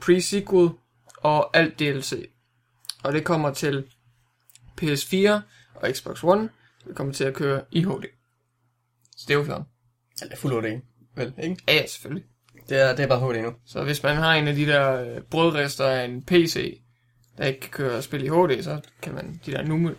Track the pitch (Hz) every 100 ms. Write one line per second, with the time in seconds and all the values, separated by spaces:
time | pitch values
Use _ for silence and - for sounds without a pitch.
0 | - 180 175 202 196 185 175 165 _ _
1 | _ - 151 151 - 165 165 - 147 139
2 | 131 - - _ _ _ _ _ - -
3 | 139 151 156 160 147 135 151 139 135 _
4 | _ _ _ _ _ - - - 156 143
5 | - 185 202 208 208 _ _ - - 135
6 | - - 160 202 220 - _ _ - -
7 | 139 135 135 135 139 139 - 170 185 131
8 | - _ _ _ _ _ _ _ _ _
9 | _ - - 143 147 139 147 _ _ _
10 | _ - - - 143 120 110 117 - _
11 | _ - 123 139 165 185 - 151 - -
12 | - 143 - _ _ - - 135 131 127
13 | 131 123 131 117 117 - - - 139 143
14 | 139 147 160 156 147 147 147 143 135 131
15 | 120 120 - 156 165 151 143 139 135 131
16 | 123 123 - 175 160 - - - _ _
17 | _ _ _ - 139 135 - - 135 117
18 | 139 147 139 165 175 123 165 151 - _
19 | - 139 - 165 - 139 147 156 170